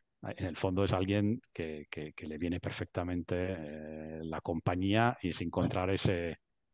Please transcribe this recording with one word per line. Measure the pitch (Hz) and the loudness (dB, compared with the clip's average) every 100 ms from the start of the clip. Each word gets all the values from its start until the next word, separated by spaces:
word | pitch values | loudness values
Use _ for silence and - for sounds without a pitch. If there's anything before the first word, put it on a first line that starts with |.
| _ _ | _ _
en | 95 - 95 | -10 -4 -4
el | 78 | 0
fondo | 95 92 | 0 2
es | 98 | 4
alguien | 95 95 101 104 117 - | 4 4 4 4 0 -4
que, | - 82 76 73 | -8 -6 -6 -8
que, | - 76 | -8 -10
que | - 78 | -10 -10
le | 76 | -4
viene | 85 87 | -2 -2
perfectamente, | 95 - 87 - 87 87 85 90 90 90 | -2 -4 -4 -2 -2 -2 0 0 0 -4
eh, | 76 78 78 78 78 80 | -6 -10 -10 -10 -8 -8
la | 80 80 | -6 -6
compañía | - 82 - 90 98 107 120 123 | -2 0 0 2 4 6 4 4
y | 90 | -2
es | - | -2
encontrar | 85 - 87 95 92 | -2 2 2 2 2
ese, | 95 - 87 85 78 _ _ _ | 2 2 2 0 -6 _ _ _